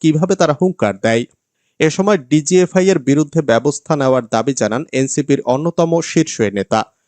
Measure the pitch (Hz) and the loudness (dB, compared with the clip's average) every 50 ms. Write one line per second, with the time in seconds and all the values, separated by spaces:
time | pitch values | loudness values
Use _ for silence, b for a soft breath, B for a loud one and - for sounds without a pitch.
0 | - 156 151 156 180 185 196 185 175 156 143 - - 185 175 - 117 104 98 98 | 0 0 2 2 0 0 0 0 0 0 0 0 -2 -2 -2 -2 -2 -4 -4 -2
1 | - 110 113 117 123 - _ _ _ _ _ _ _ _ _ - 151 156 147 - | -2 0 0 0 -2 -4 _ _ _ _ _ _ _ _ _ -2 -2 -2 0 0
2 | 190 202 214 175 131 123 151 156 147 - 180 180 185 175 - 190 185 190 190 160 | 0 0 0 0 0 0 0 0 2 2 2 2 2 2 2 0 2 2 2 0
3 | 123 135 139 151 156 143 - 160 147 131 117 117 123 147 143 - _ - 160 147 | 2 0 2 2 0 0 -2 -2 0 2 0 2 2 0 -4 -4 _ -4 -2 0
4 | 135 131 131 127 117 107 - 113 113 139 135 - 113 104 107 127 165 - - 131 | 2 2 2 0 0 -2 -2 -2 0 0 -2 -2 -2 -2 -2 -4 -6 -4 -4 -2
5 | 135 135 - - 139 - 143 139 - - 127 135 156 170 - - 170 165 165 170 | -2 -2 -2 -4 0 0 0 -2 0 -2 -2 -2 -2 -4 -2 -2 -2 0 0 -2
6 | 165 - - 170 156 - - - 113 101 98 101 95 - 110 110 104 _ _ _ | -2 -2 -2 -2 -2 -2 -2 -2 -2 -2 -2 -4 -4 -2 -2 -2 -2 _ _ _
7 | _ | _